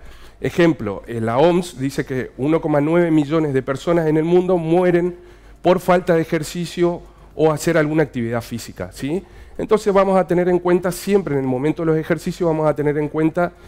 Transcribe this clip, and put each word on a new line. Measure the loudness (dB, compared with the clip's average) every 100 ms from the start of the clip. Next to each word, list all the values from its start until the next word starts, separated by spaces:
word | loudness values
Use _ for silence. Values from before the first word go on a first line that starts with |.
| -18 -20 -20 -8
Ejemplo, | -4 2 2 2 -2 -6 -8
eh, | -6
la | -2 2
oms | 4 4 -2 -6
dice | -6 -4 -4
que | -4 -6 -4
uno | -2 0
coma | 0 0
nueve | 2 2 4
millones | 2 2 0 0 -2
de |
personas | -2 -4 0 0 2
en | 0
el |
mundo | 2 2 4 0
mueren | 2 2 4 2 0 -4 -16 -20 -20 -4
por | 0 2
falta | 2 2 2
de | 0
ejercicio | 0 -4 -4 -8 -6 0 0 -2 -10 -20 -14
o | 0 0
hacer | 2 0 2
alguna | 2 0
actividad | -2 -2 -4 -4
física, | -6 -10 -12 -12 -12
¿sí? | -8 -6 -6 -8 -16 -16 -10
Entonces | -2 0 2
vamos | 2 4 2
a | 2
tener | 0 2
en | 0
cuenta | 2 0 0
siempre | -6 0 0 0 -2
en |
el | 0
momento | 0 -2 -2
de | 0
los | 0
ejercicios, | 0 -4 -4 -4 -2
vamos | 0 0
a | 0
tener | 0 0
en | -2
cuenta | 0 0 0 -4 -4